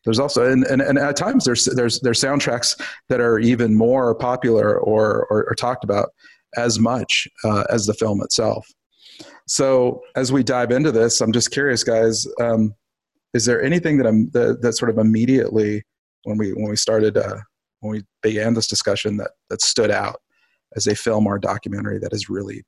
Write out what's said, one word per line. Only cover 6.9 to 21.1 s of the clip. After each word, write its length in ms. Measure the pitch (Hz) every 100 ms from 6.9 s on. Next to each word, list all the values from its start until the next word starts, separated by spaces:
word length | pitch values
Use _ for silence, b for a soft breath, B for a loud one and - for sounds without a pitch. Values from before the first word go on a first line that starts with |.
| 123 98 - - -
uh, 220 | 110 104 -
as 160 | 117 107
the 80 |
film 280 | 107 110 101
itself. 460 | - - 110 107 - _ _ B B B B B -
So 520 | - 135 131 123 123 -
as 160 | - 127
we 120 | 139
dive 280 | 120 123 120
into 220 | 131 156
this, 280 | 113 117 -
I'm 120 | 113
just 180 | 117 -
curious, 320 | - 139 117
guys, 440 | - 113 113 110 - -
um, 340 | 117 113 107 107 _ _ _ _ _
is 100 | 123
there 180 | 113 120
anything 360 | 135 175 170 147
that 80 | 117
I'm, 240 | 110 117
that, 320 | 123 117 120
that 120 | 117
sort 160 | 113 120
of 80 | 110
immediately 840 | 110 110 120 131 - 110 104 104 - _ _ _
when 160 | - 107
we, 140 | 101
when 180 | - 107
we 60 | 107
started, 400 | - 110 107 104
uh, 220 | 98 104 107 _ _ _
when 100 | 107
we 140 | 107 98 _
began 320 | 110 107 110
this 140 | 113 -
discussion 480 | 104 - 98 107 104
that, 160 | - _ _
that 100 | -
stood 300 | - - 107
out 320 | 101 101 - _ _ _ _ _ -
as 100 | 104
a 80 |
film 320 | 104 -